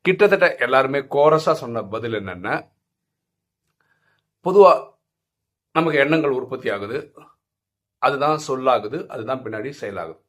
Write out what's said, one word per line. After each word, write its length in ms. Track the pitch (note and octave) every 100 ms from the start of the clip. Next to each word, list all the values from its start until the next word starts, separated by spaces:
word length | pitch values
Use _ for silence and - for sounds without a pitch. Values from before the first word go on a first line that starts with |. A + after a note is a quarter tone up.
கிட்டத்தட்ட 560 | - F#3 G#3 F#3+ F3 -
எல்லாருமே 420 | B2 C3 C3+ C#3
கோரஸா 540 | C#3 C#3+ D3 D#3+ D#3+
சொன்ன 300 | D#3 B2 A#2
பதில் 300 | G2 A2 A#2
என்னன்னா, 580 | A2 G2 F2 F#2+ D3 - _ _ _ _ _ _ _ _ _ _ _ _ _ _ _ _ _
பொதுவா 500 | E3+ G3 F#3+ D#3+ - _ _ _ _ _ _ _ _
நமக்கு 260 | D#3+ E3 D3
எண்ணங்கள் 320 | C#3 D#3+ D3
உற்பத்தி 400 | B2+ B2 B2 A#2+
ஆகுது, 440 | G2+ G2+ B2+ - - - _ _ _ _ _ _ _
அதுதான் 420 | C3 C#3 C#3+ D#3 -
சொல்லாகுது, 580 | C3 C3 A#2+ G#2 B2+ -
அதுதான் 360 | C3 A2 C3
பின்னாடி 300 | A2 A2 A#2+ D3
செயலாகுது. 380 | G#2+ G2 E2 D#2+